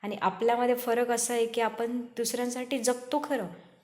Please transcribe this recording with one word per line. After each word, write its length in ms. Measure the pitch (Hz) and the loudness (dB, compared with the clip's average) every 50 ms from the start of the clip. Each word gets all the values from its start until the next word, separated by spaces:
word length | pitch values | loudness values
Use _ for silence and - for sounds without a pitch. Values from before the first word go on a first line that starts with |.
| - | -6
आणि 140 | 202 202 - - | -6 -6 0 0
आपल्यामध्ये 520 | 185 185 - 226 233 240 240 247 247 247 | 0 0 2 2 2 4 4 4 2 2
फरक 360 | 240 - 247 233 233 247 240 | 2 2 0 2 2 2 2
असा 240 | 240 233 - - 247 | 2 0 0 0 2
आहे 120 | 233 233 | 2 2
की 140 | 226 226 233 | 2 2 0
आपण 400 | 226 214 220 - 233 233 240 247 | 0 0 0 -2 -4 -2 -2 -4
दुसऱ्यांसाठी 800 | 240 240 - - 233 226 - 240 247 247 247 247 254 247 277 262 | -4 -6 -4 -4 -4 -2 0 -2 -2 -2 -2 -4 -4 -2 -2 0
जगतो 440 | 226 254 247 247 - - - 294 294 | 2 2 0 0 -2 -2 -2 -2 0
खरं 220 | - 285 247 202 170 - - - - - _ | 0 -2 -2 -2 -4 -8 -14 -20 -20 -20 _